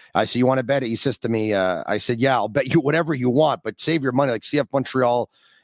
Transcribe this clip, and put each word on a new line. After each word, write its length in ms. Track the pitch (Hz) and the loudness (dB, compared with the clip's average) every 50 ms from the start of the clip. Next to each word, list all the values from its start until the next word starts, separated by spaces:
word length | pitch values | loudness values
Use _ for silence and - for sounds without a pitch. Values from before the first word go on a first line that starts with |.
| - - - | -14 -4 0
I 100 | 98 110 | 0 0
said, 140 | - - 120 | 0 2 2
"You 80 | 123 | 2
wanna 160 | 127 131 131 127 | 2 2 2 0
bet?" 200 | 113 139 139 131 | 0 -2 -2 -2
He 140 | 113 113 | -2 -4
says 220 | 110 - 139 117 - | -2 -2 -4 -4 -4
to 100 | - 117 | -2 -2
me, 240 | 113 110 110 107 104 | -2 0 0 0 0
uh, 320 | 98 92 92 87 78 - | 2 2 0 0 -2 -4
I 120 | - 104 104 | -4 -4 -2
said, 200 | - - 123 113 | -2 -2 -2 0
"Yeah, 180 | 127 135 131 | 2 2 2
I'll 120 | 117 101 110 | 2 0 -2
bet 240 | 104 139 131 135 - | -2 -2 -2 0 2
you 80 | 165 | 2
whatever 320 | 131 143 151 165 170 156 151 | 2 2 2 0 0 0 -2
you 160 | 127 123 127 | -2 0 2
want, 340 | 120 143 156 147 127 95 - | 2 4 4 2 2 -2 -4
but 160 | 110 107 - | -8 -8 -6
save 240 | - 151 165 160 135 | -2 -2 -2 0 0
your 100 | 131 123 | 0 0
money. 200 | 135 143 135 117 | 2 2 2 0
Like, 120 | 107 - | -4 -4
C 140 | - - 147 | -4 -2 -2
F 80 | 131 - - | -2 0 -2
Montreal 560 | 139 127 - - 131 127 120 120 123 110 - _ _ _ _ _ _ | -2 -2 -2 0 0 2 2 2 0 -2 -4 _ _ _ _ _ _